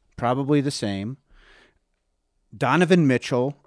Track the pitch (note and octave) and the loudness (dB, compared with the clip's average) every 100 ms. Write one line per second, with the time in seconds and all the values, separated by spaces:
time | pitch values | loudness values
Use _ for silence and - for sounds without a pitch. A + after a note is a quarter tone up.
0 | _ - A#2+ B2+ C#3 D3 C#3 - G#2+ G2 | _ -6 -2 -2 0 0 0 -4 -6 -6
1 | G#2+ C3+ _ - _ _ _ _ _ _ | -8 -12 _ -20 _ _ _ _ _ _
2 | _ _ _ _ _ G#2+ B2+ D3+ E3+ F#3 | _ _ _ _ _ -4 0 2 4 4
3 | C#3+ B2 - B2 C3+ - | 4 2 0 -2 -2 -6